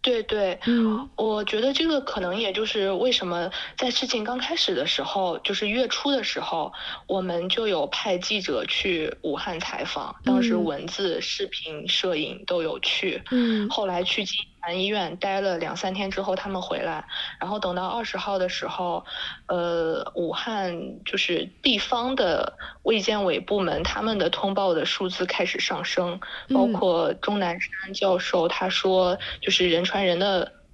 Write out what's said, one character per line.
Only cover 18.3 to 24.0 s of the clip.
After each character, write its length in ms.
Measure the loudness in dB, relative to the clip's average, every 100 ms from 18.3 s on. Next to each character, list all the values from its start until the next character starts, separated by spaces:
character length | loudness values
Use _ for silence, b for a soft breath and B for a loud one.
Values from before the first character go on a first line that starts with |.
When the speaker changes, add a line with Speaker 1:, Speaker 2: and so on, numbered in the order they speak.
| 0
Speaker 1:
的 100 | 0
时 200 | -2 -4
候， 380 | -2 -2 -2 B B B B -2
呃， 680 | 0 2 2 2 0 -2 -2
武 160 | -2
汉 420 | -2 -2 -2 -2 -2 -6 -8
就 140 | -4 0
是 320 | 2 0 -2 0
地 160 | 2 2
方 380 | 2 0 0 2
的 420 | 2 2 0 -4 B B
卫 180 | 2 4
健 240 | 4 2 2
委 140 | 0
部 200 | 0 0
门， 240 | 2 0
他 180 | -2 -2